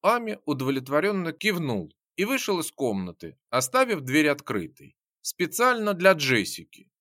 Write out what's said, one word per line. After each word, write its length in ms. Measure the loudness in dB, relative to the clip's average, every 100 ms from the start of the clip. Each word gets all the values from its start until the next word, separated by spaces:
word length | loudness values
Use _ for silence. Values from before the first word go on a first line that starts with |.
Ами 360 | 2 0 -2 -6 -4
удовлетворённо 840 | -2 -2 -2 0 0 2 -2 -4
кивнул 640 | -2 -2 -2 -2 -4 -6 _ _ -4
и 80 |
вышел 340 | -2 -2 0 -2
из 140 | -4
комнаты, 640 | -2 -2 0 -4 -10 -16 -16 _
оставив 500 | -2 0 0 2 -2
дверь 280 | 2 4 4
открытой. 680 | 0 -4 -6 -6 _ -20 _ _ _
Специально 760 | -12 -6 -4 2 2 2 -2
для 180 | 4 4
Джессики 760 | 4 2 2 0 -8 -14 -20 _ _